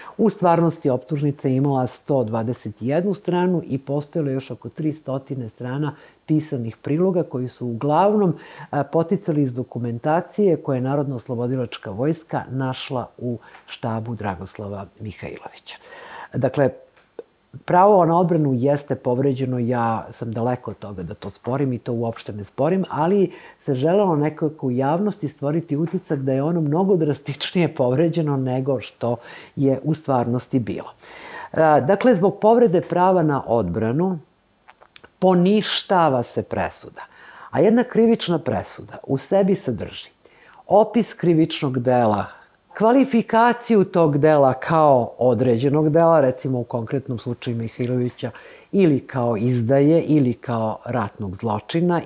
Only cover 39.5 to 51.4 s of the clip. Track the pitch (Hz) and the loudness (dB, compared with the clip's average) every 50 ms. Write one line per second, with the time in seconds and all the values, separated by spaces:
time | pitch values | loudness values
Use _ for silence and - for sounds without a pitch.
39.5 | 190 - - 131 117 - 95 - - - - - _ _ _ _ _ _ _ - | 0 0 -2 -6 -6 -6 -8 -10 -12 -14 -18 -18 _ _ _ _ _ _ _ -20
40.5 | - - _ - 180 208 226 220 - 240 208 - - - - 175 165 156 160 160 | -20 -20 _ 2 4 4 4 4 2 -2 -2 -2 -4 -2 2 2 4 4 2 0
41.5 | - - 156 135 127 123 120 127 123 123 117 107 104 98 95 - - - - _ | 0 -4 -4 -2 -2 0 0 2 2 4 4 4 2 0 -2 -6 -12 -20 -20 _
42.5 | _ _ _ _ - - 208 226 247 277 262 269 - 226 208 - 226 220 233 240 | _ _ _ _ -4 0 2 4 4 4 4 4 2 0 0 2 2 4 4 4
43.5 | 233 233 - - 233 202 185 190 - 175 165 151 143 143 143 156 156 147 139 131 | 2 -2 0 2 2 4 2 2 2 2 2 4 4 2 4 4 6 6 4 4
44.5 | 127 - - - 165 160 156 147 135 123 113 - - - 117 127 120 107 127 127 | 2 0 -2 0 2 4 6 6 6 4 2 -2 -2 0 2 2 2 2 2 2
45.5 | 117 113 135 139 139 156 156 156 143 165 170 165 165 156 135 127 127 - - 135 | 2 2 2 2 2 2 2 4 4 4 6 6 6 6 4 2 0 -2 -4 -4
46.5 | 131 123 117 - - 120 113 - 147 131 - - 123 110 - 127 117 - - 127 | -4 -4 -4 -6 -6 -8 -6 -4 -6 -6 -4 -6 -8 -8 -6 -8 -8 -6 -6 -6
47.5 | 117 117 113 107 - - 123 120 127 123 123 123 - - - 117 - - - - | -6 -6 -6 -8 -6 -6 -4 -2 -2 -2 -2 -4 -6 -8 -10 -10 -10 -14 -20 -20
48.5 | - - - _ - 196 190 160 143 123 - - - 131 120 120 - - 117 127 | -20 -20 -14 _ 0 2 4 4 4 2 -2 -4 -4 -2 -2 0 0 0 0 0
49.5 | 123 120 113 113 135 139 143 151 165 165 - - 151 151 135 123 117 - - - | 0 0 2 2 4 4 6 4 4 4 2 2 2 2 2 2 -2 -4 -6 -6
50.5 | 117 113 110 110 104 - - 120 120 120 104 98 - - 104 95 90 - | -4 -4 -4 -4 -6 -8 -8 -6 -4 -4 -4 -4 -6 -8 -10 -10 -8 -6